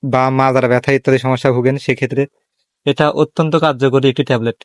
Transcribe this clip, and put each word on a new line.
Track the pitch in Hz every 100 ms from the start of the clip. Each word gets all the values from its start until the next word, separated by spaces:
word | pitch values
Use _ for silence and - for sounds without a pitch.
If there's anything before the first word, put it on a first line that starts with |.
| 139
বা | 127 131
মাজার | 131 135 131 123
ব্যথা | 123 120
ইত্যাদি | 139 - 131
সমস্যা | 127 127 143
ভোগেন, | 123 123 135
সেক্ষেত্রে | - 120 127 127 143 _ _ _ _ _ -
এটা | 135 151 -
অত্যন্ত | 151 - 160 160
কার্যকরী | 160 135 135 131 135
একটি | 123
ট্যাবলেট। | 135 127 117 -